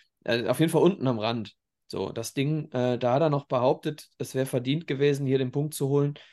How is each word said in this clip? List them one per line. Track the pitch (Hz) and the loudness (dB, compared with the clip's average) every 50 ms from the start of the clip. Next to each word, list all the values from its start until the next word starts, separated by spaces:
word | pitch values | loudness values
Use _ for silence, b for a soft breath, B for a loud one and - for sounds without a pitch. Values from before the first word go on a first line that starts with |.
| b b _ _ | b b _ _
Äh, | - - 117 123 113 | -4 -2 0 0 0
auf | 92 127 160 | 0 0 2
jeden | 160 170 | 2 2
Fall | 160 156 | 4 4
unten | 131 180 196 - - 131 | 4 4 4 2 0 -2
am | 120 107 | 0 0
Rand. | 107 113 117 117 104 - - _ _ _ _ _ _ - | -2 -2 -2 -4 -6 -10 -14 _ _ _ _ _ _ -10
So, | - 95 95 95 | -6 -6 -6 -4
das | 101 117 113 - - | -6 -8 -10 -6 -4
Ding, | 143 135 147 156 156 151 - | -2 -2 0 -2 -2 -4 -4
äh, | - 127 123 123 123 117 | -2 -2 0 0 0 0
da | 127 120 123 | 2 2 2
hat | 139 | 4
er | 165 156 | 2 2
noch | 143 143 - | 2 0 -2
behauptet, | - 143 123 120 135 - - - 156 151 - - - _ - | -2 -2 0 2 2 0 0 -2 -6 -8 -8 -12 -18 _ -10
es | 131 - - | -10 -6 -4
wär | 131 131 | -4 -2
verdient | 135 - 131 123 131 139 165 175 | -2 -2 -2 0 0 -2 -2 -2
gewesen, | - 143 135 143 147 143 139 143 | -4 -2 2 2 2 2 2 0
hier | 131 135 131 | 0 0 0
den | 131 127 | 0 0
Punkt | 127 143 151 151 - | -2 -2 -4 -4 -4
zu | - 139 135 | -4 -2 0
holen. | 143 143 143 147 143 B B B | 2 2 2 0 -2 B B B